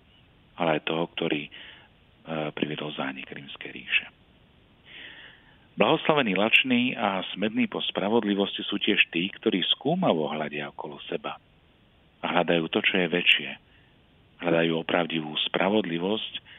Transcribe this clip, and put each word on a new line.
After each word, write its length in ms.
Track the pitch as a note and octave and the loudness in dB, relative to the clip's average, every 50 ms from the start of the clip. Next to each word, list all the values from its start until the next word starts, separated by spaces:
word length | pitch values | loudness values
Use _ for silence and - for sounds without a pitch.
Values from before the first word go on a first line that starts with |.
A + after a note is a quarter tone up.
| _ _ _ _ _ _ _ _ _ _ _ - | _ _ _ _ _ _ _ _ _ _ _ -2
ale 100 | F2 E2 D#2 | 0 2 2
aj 40 | D2+ - - | 2 0 -2
toho, 160 | D#2+ E2 E2+ - - | -2 0 -2 -2 -2
ktorý, 320 | - E2+ D#2+ D#2 D2 D2 | -2 -2 -2 -2 -2 -4
e, 40 | - - - - - - - - - _ _ _ _ _ _ - D#2+ D#2+ D#2 D2+ D2+ | -8 -14 -16 -18 -18 -20 -20 -20 -20 _ _ _ _ _ _ -10 -6 -4 -4 -4 -4
priviedol 400 | - - D2 D2 D2+ D2 D2+ D2+ D2+ - | -2 -4 -4 -4 -4 -6 -8 -8 -6 -6
zánik 320 | C#2+ C2+ C2+ C2+ - - | -6 -6 -8 -10 -12 -12
Rímskej 400 | - - C#2 C#2 - - - - | -14 -14 -14 -14 -14 -14 -14 -12
ríše. 340 | - - - - - - - - - _ _ _ - _ _ _ _ _ _ _ _ _ _ - - - - - - - - - - - - - - - - - - - | -14 -12 -4 -2 -2 -2 -2 -4 -16 _ _ _ -20 _ _ _ _ _ _ _ _ _ _ -20 -20 -18 -18 -18 -18 -18 -20 -20 -20 -20 -20 -20 -20 -20 -20 -4 0 2
Blahoslavení 560 | G2+ A2+ D3+ D#3 - - D#3+ D3 C3 G#2+ F2+ | 4 4 4 4 4 4 4 4 4 2 2
lační 560 | F#2 G#2 A2+ - - - C3 B2+ A#2+ B2 B2+ - A#2+ | 2 4 4 4 4 4 4 4 2 2 0 0 0
a 240 | A2+ G2+ G2 F#2 F2 - | 0 0 0 -2 -4 -6
smední 400 | - F#2+ G2 A2 G#2+ B2+ A#2+ G#2+ | -4 -2 -2 0 0 0 0 0
po 80 | - F2+ | -2 -4
spravodlivosti 800 | E2 - - - F#2 G2+ A2+ A#2+ G#2+ G2+ G2+ F#2+ G2 F#2+ - - G2+ | -4 -2 -2 -2 0 2 2 2 2 2 2 2 0 0 -2 -6 -6
sú 80 | - G2+ | -4 -4
tiež 240 | G2+ - - G2+ F2 - - - | 0 2 2 4 4 2 2 0
tí, 160 | E2+ F2+ G2 | -2 -2 -4
ktorí 320 | - - - A2+ G2 F#2 E2+ - | -4 -2 0 0 2 2 2 0
skúmavo 560 | - - - C3+ E3+ F#3+ F3+ C3+ F#2+ D#2+ D2+ | 0 0 0 -2 0 2 2 2 2 2 0
hľadia 480 | C#2+ D2+ D#2 D#2 D2 D2 D2 D2 D2 - | -2 -2 -4 -4 -4 -6 -6 -8 -8 -8
okolo 240 | - - D#2 D2 C#2+ - | -10 -12 -12 -12 -12 -10
seba 320 | - F2 - - C#2+ - - _ _ _ _ _ _ _ _ _ _ _ _ _ _ _ _ | -6 -6 -6 -6 -8 -10 -10 _ _ _ _ _ _ _ _ _ _ _ _ _ _ _ _
a 60 | - E2 E2 | -4 0 2
hľadajú 320 | F2 F2 D#2+ E2+ E2+ E2 | 2 4 4 4 2 2
to, 160 | E2 - G#2+ - | 0 0 0 2
čo 160 | - - F#2+ | 2 2 2
je 80 | F2+ | 2
väčšie. 440 | E2 E2 F2 - - - - D2 C2+ C#2 - _ _ _ _ _ _ _ _ _ _ _ _ _ _ _ - - | 2 2 2 4 4 4 2 2 -6 -10 -12 _ _ _ _ _ _ _ _ _ _ _ _ _ _ _ -4 0
Hľadajú 400 | E2+ E2 E2 E2 E2 E2 E2 E2 | 2 2 4 4 2 0 0 -2
opravdivú 480 | - - F2+ E2+ D#2 D#2+ E2 D#2 D2+ D2+ - - | 0 0 0 0 0 -2 -4 -4 -4 -4 -4 -2
spravodlivosť 840 | - - - F2 F#2+ G#2 G#2+ G2 E2+ E2+ E2+ F2 G2 G#2+ A2 - - - - - - - | 0 0 2 2 4 4 2 2 0 -2 -2 -2 -2 -2 -2 -4 -6 -10 -12 -14 -16 -20